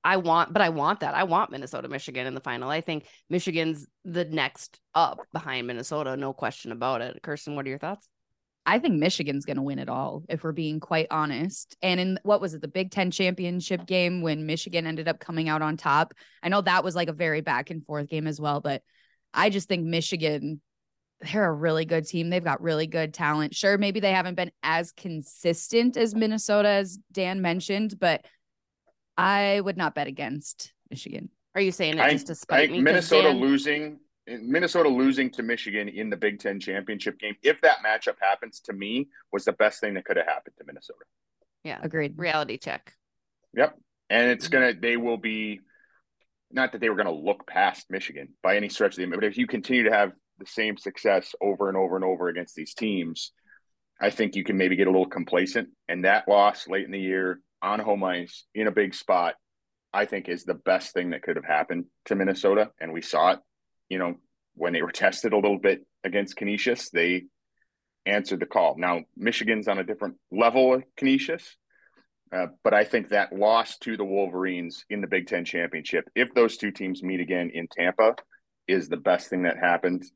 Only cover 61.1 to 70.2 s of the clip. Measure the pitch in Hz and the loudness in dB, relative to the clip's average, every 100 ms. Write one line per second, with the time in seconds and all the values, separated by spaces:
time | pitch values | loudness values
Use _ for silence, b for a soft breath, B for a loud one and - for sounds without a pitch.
61.1 | 82 - 80 82 76 73 87 85 _ - | -6 -4 -4 0 0 0 -6 -8 _ -4
62.1 | 101 98 95 101 101 107 _ 82 82 - | 0 0 2 2 4 2 _ -10 -10 -4
63.1 | 80 87 90 _ _ _ _ _ 92 90 | 2 4 2 _ _ _ _ _ -4 -4
64.1 | - _ _ _ - 85 85 85 - 98 | -4 _ _ _ -4 -2 0 -2 2 0
65.1 | - 113 104 104 98 98 92 - _ 95 | 2 2 4 4 4 2 2 -4 _ -4
66.1 | 98 98 - 101 104 - 117 - 85 87 | -2 -4 -6 -4 -2 0 -2 -2 0 2
67.1 | 90 - _ _ _ _ _ _ _ 95 | 0 -4 _ _ _ _ _ _ _ 0
68.1 | 104 95 92 87 - 82 76 90 87 80 | 0 0 -4 0 2 2 2 0 -2 -4
69.1 | - 110 113 110 107 104 98 87 107 98 | -4 -2 0 0 0 0 -2 -2 -4 -6
70.1 | - | -8